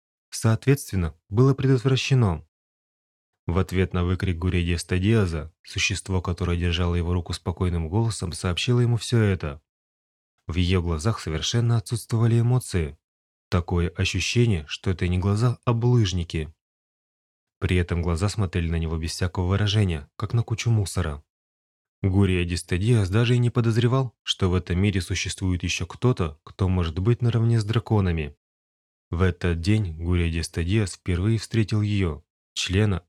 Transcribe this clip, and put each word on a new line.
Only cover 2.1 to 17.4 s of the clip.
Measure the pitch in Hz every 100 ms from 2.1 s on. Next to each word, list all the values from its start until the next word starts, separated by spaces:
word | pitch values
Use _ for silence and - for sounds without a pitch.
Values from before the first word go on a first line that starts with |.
| 131 104 78 - _ _ _ _ _ _ _ _ _ -
В | 90
ответ | 87 92 90
на | 90
выкрик | 87 90 95 82
Гуредия | 92 90 87 85
Стадиаза, | - 92 101 113 92 80 82 -
существо, | - 95 - 95 - 92
которое | 92 85 87 87
держало | 87 85 87 87
его | 85
руку, | 90 85
спокойным | 90 - - 90 85 80
голосом | 101 113 - 85
сообщило | 78 92 87 - 123
ему | 120 117
все | - 120
это. | 104 90 76 71 _ _ _ _ _ _ _ _ -
В | 82
ее | 87 92
глазах | 85 80 104 107
совершенно | - 78 - 120 117 117
отсутствовали | - 117 - 113 117 117
эмоции. | 117 123 - 90 76 - _ _ _ _ _
Такое | 90 - 87 85
ощущение, | - 92 92 - 120 117 87 73
что | - 98
это | 87 87
не | 92
глаза, | 98 104 123 -
а | -
булыжники. | 117 120 123 98 90 85 82 76 - _ _ _ _ _ _ _ _